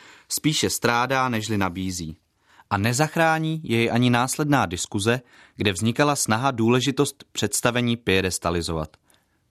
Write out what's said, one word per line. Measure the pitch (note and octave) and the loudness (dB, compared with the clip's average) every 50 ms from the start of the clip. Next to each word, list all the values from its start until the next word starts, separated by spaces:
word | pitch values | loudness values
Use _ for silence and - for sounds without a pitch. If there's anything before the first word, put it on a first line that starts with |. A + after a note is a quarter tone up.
| - - - - _ - | -20 -20 -20 -20 _ -8
spíše | - - - D3+ D#3 - - F#2+ | -8 -2 0 0 0 0 0 -2
strádá, | - - - A#2+ A#2+ B2 A#2+ B2+ C3+ C3 C3 B2+ | -2 0 0 2 2 2 0 0 0 0 0 0
nežli | A#2+ A2 G#2 G#2 A2 G2+ | -2 -2 -2 -2 -2 0
nabízí. | G2 F#2 E2+ F#2+ F#2 F#2 F2+ F2 E2+ D#2 D#2+ _ _ _ _ _ _ _ _ _ - - | 0 -2 -2 -4 -6 -6 -6 -6 -8 -10 -12 _ _ _ _ _ _ _ _ _ -8 -4
A | G2+ | -2
nezachrání | G2+ G2+ A#2 B2 B2+ D#3 D3+ - E3 E3 D#3+ D#3+ D#3+ D#3+ D#3 D#3+ D#3 D#3 | 0 0 0 0 0 -2 -2 0 0 2 2 2 0 0 -2 -4 -4 -4
jej | - A2+ A#2 A#2 - | -2 0 0 2 2
ani | - A#2 B2 B2 | 2 2 4 4
následná | B2 A#2+ B2 C3+ - - D3+ D3 D3 C3 G#2+ | 4 2 0 0 -2 -2 0 2 2 2 2
diskuze, | E2+ E2+ F2 - - - G#2 F#2+ A2+ A#2+ B2+ - _ _ - - - _ | 0 -2 -6 -8 -6 -4 -2 0 0 0 -2 -4 _ _ -20 -20 -18 _
kde | - G2+ G#2 F#2+ | -2 -2 -2 0
vznikala | F2+ G#2+ A2+ A#2 - D3 D3 C#3+ | 0 0 -2 2 2 2 2 2
snaha | - - - G#2+ A2+ C3 C#3 | 0 0 0 0 0 0 -2
důležitost | C3 A2 A2+ A2+ A#2+ B2+ B2 C#3+ B2+ - C#3+ C3+ - _ - _ - | 0 2 2 4 4 2 2 0 0 0 0 -2 -2 _ -18 _ -6
představení | - A2 G2+ - - - B2 A#2 A#2+ A#2+ A#2+ A#2 | -4 -4 -2 -2 0 0 0 2 2 0 0 -2
piedestalizovat. | A2+ - - F#2+ F#2+ F#2+ F#2 F2 - - E2+ F2 F2 E2 E2+ E2 D#2+ D2+ - _ _ _ _ _ _ _ _ _ _ _ _ | -2 0 2 2 2 2 0 -2 -2 -2 -2 -2 -2 -2 -2 -4 -4 -6 -6 _ _ _ _ _ _ _ _ _ _ _ _